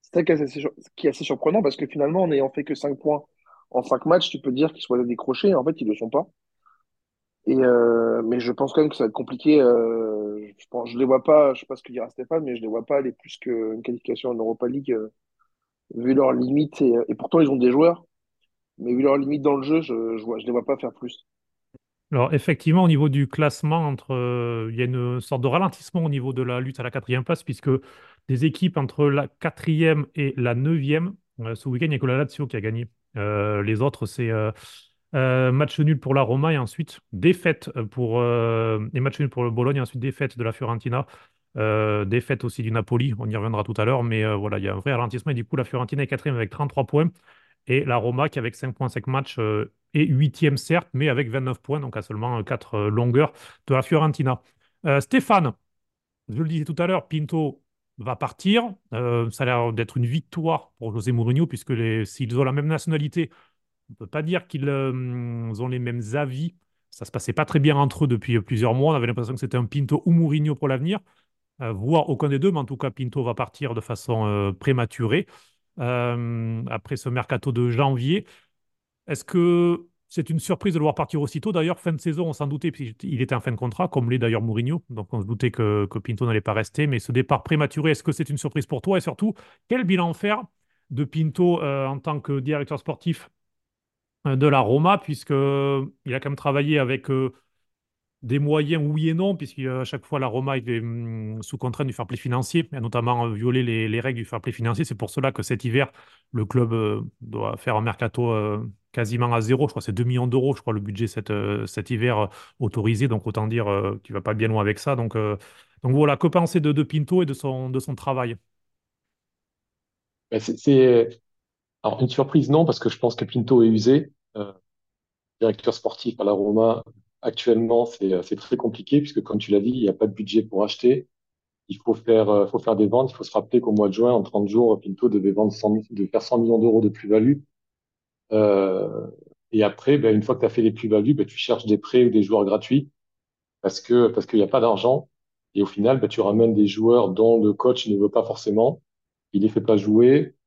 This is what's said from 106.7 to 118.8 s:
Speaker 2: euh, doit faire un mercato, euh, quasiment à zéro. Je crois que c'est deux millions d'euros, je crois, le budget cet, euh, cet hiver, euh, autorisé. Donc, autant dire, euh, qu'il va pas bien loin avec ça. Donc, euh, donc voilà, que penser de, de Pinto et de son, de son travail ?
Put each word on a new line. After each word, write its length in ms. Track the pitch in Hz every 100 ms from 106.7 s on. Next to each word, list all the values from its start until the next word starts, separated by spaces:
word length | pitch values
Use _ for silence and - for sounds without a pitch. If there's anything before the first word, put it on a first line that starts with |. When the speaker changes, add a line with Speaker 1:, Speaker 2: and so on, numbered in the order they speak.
Speaker 2:
euh, 280 | 113 107 104 107 _
doit 340 | 120 110 107 -
faire 200 | - 107
un 40 |
mercato, 500 | 113 - 113 - 120
euh, 280 | 110 104 104 113 - _
quasiment 400 | - 110 120 120
à 80 | 117
zéro. 280 | 110 131 147
Je 40 |
crois 80 | 117
que 60 | 117
c'est 60 |
deux 120 | 104
millions 220 | 120 123 123
d'euros, 280 | 127 135
je 60 | 131
crois, 140 | -
le 60 | 107
budget 260 | 101 101 113
cet, 240 | - 98
euh, 340 | 104 104 104
cet 260 | 107 - -
hiver, 280 | 117 123 107
euh, 80 | 101 - - _
autorisé. 480 | 113 117 107 107 131
Donc, 180 | 110 113
autant 200 | 107 107
dire, 220 | 117 104
euh, 300 | 101 98 104
qu'il 100 | -
va 80 | 104
pas 140 | 98
bien 140 | 107 110
loin 120 | 110
avec 200 | 104 104
ça. 160 | - 131
Donc, 180 | 117
euh, 220 | 113 107 101 - - _ _
donc 80 | 127
voilà, 240 | 135 147 139
que 100 | 170
penser 320 | 175 170 180
de, 140 | 151
de 100 | 147
Pinto 400 | 147 156 147 185
et 40 | 165
de 60 |
son, 380 | 135 139 131 127
de 80 | 131
son 160 | 131
travail ? 420 | 120 - 127 123 117 _ _ _ _